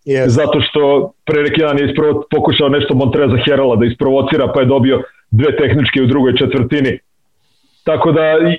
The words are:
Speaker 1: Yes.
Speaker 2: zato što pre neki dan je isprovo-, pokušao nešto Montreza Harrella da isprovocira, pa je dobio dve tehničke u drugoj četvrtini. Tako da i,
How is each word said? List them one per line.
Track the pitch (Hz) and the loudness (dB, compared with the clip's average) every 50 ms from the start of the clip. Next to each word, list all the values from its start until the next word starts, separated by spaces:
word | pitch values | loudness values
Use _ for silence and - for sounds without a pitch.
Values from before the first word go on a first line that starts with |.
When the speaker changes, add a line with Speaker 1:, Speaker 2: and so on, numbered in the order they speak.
| - | -6
Speaker 1:
Yes. | 139 135 135 127 127 | -4 -2 0 0 0
Speaker 2:
zato | 117 151 147 135 - 147 | 2 0 0 0 0 -2
što | 117 - - 151 143 139 143 139 120 - - _ | -2 -2 0 0 2 2 2 0 0 -4 -10 _
pre | - - 151 147 | -6 -4 -2 0
neki | 147 147 147 156 | 0 0 0 0
dan | 156 147 143 | 0 0 0
je | 143 143 | -2 -2
isprovo-, | - - 156 151 151 143 147 - | -2 -2 0 0 0 0 -2 -4
pokušao | - 156 147 147 165 - - 151 139 | -4 -4 -2 0 0 0 0 0 0
nešto | 139 147 143 - 147 | 0 0 0 0 0
Montreza | 127 139 123 117 147 147 135 123 117 | 0 0 0 0 0 0 0 0 0
Harrella | - 147 143 135 135 127 117 | 0 0 0 0 2 0 2
da | 107 120 | 2 0
isprovocira, | 117 120 - 139 135 135 135 127 135 156 156 131 | 0 -2 -2 -2 0 0 0 0 0 -2 -2 -2
pa | 120 151 143 | -2 0 0
je | 127 | 0
dobio | 123 139 139 120 135 143 135 135 - _ _ _ - | 2 2 2 2 2 0 -2 -4 -8 _ _ _ -2
dve | 110 110 135 - - | 0 0 0 0 0
tehničke | - 143 127 117 147 135 - - 139 | 0 0 0 0 0 0 0 0 0
u | 131 | 0
drugoj | 120 139 143 127 127 123 | 0 2 2 2 2 2
četvrtini. | 131 143 123 131 143 120 - 160 147 135 127 - - _ _ _ _ _ _ _ _ _ _ _ _ _ _ _ _ - | 0 0 0 0 -2 -2 -2 -2 -2 -2 -2 -4 -6 _ _ _ _ _ _ _ _ _ _ _ _ _ _ _ _ -4
Tako | 165 156 - - 165 | -2 -2 0 0 0
da | 147 160 160 | 2 2 2
i, | 156 160 160 165 170 170 | 2 2 2 2 0 0